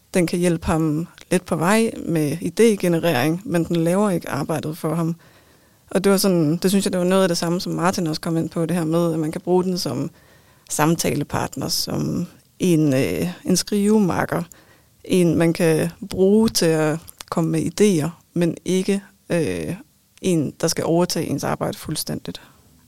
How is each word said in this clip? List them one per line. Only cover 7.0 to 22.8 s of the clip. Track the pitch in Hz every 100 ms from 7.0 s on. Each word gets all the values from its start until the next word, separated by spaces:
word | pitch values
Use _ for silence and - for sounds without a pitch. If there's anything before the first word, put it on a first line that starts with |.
| 180
noget | 190
af | 190
det | 170
samme, | 170 175
som | 185
Martin | 160 170 196 165
også | 156
kom | 170 165
ind | 165
på, | 175 165
det | 175
her |
med, | 156 165 170
at | 160
man | 156
kan | 170
bruge | - 180
den | 180 180
som | 147 123 151 - _ _ _ _ -
samtalepartner, | - 156 165 175 143 147 - 131 - -
som | - - - 143 147 175 - _ -
en, | 185 160 151
øh, | 131 101 85 175 175
en | - 185
skrivemakker, | - 208 202 214 185 - - 165 170 - _ _ _ _
en, | - 185 170 156
man | 170
kan | 160 165 156 170 - 202
bruge | 180 190 214 226
til | - 170
at | 160 156 160 - - -
komme | - 160
med | 160
idéer, | 160 - 208 170 151 - _
men | 175 170 -
ikke, | - 185 190 196 - _ -
øh, | 170 127 87 78 180 - _ _ -
en, | 190 165 143 -
der | 165
skal | -
overtage | - 170 175 175 -
ens | 143
arbejde | 160 - 156 -
fuldstændigt. | - 151 - 156 - - - _ _ _